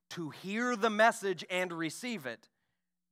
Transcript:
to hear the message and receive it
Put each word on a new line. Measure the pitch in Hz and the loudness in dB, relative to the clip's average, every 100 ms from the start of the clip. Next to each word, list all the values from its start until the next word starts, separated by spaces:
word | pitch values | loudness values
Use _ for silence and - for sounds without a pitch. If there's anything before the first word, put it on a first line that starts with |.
| _ | _
to | - 156 | -8 -8
hear | - 185 214 247 240 | -8 -4 -2 0 2
the | 220 | 2
message | 208 226 220 196 175 - | 6 6 6 0 -4 -2
and | 180 180 | -2 -2
receive | 165 160 - 247 220 131 | -2 -4 -4 -6 -6 -6
it | 113 _ _ _ _ _ _ _ | -10 _ _ _ _ _ _ _